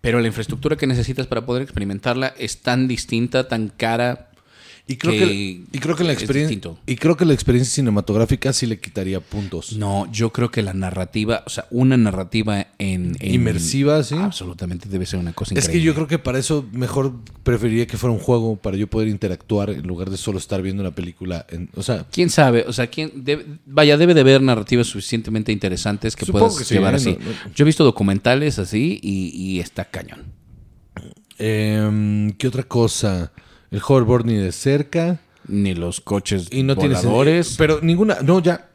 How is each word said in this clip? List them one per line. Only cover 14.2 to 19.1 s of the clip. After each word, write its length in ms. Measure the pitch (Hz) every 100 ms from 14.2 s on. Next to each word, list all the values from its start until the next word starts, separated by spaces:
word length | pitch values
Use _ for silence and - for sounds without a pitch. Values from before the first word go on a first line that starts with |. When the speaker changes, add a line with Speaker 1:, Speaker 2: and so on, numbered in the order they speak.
| 196 175 90 82 90 87 101
Speaker 1:
debe 160 | 95
ser 140 | 90 92
una 140 | 85
cosa 180 | 82 101
Speaker 2:
Es 100 | 92 151
que 40 | 170
Speaker 1:
increíble. 80 | 160
Speaker 2:
yo 60 |
creo 120 | 151 156
que 120 | 160
para 200 | - 127
eso 260 | 131 156 127
mejor 400 | 113 127 123 135 123 110 -
preferiría 440 | - 120 117 110 120
que 120 | 107
fuera 160 | 123
un 40 | 110
juego 380 | - 120 113 107
para 220 | 107 95
yo 80 | 104
poder 220 | 110
interactuar 600 | 110